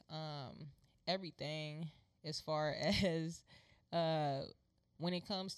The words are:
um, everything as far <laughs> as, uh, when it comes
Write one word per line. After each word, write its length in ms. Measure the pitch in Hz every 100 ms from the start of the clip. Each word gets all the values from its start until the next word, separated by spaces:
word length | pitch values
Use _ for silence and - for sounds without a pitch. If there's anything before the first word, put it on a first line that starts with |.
| -
um, 580 | 156 156 147 131 - 151 - - _ -
everything 800 | 185 180 - 143 156 151 151 160 - _ _ 156
as 140 | 151
far 340 | - 151 151 - 151
<laughs> 160 | 202
as, 400 | 196 165 165 170 - - - - _
uh, 500 | 170 165 160 147 135 - - _ _ _ -
when 160 | 170
it 140 | 180 -
comes 280 | 196 190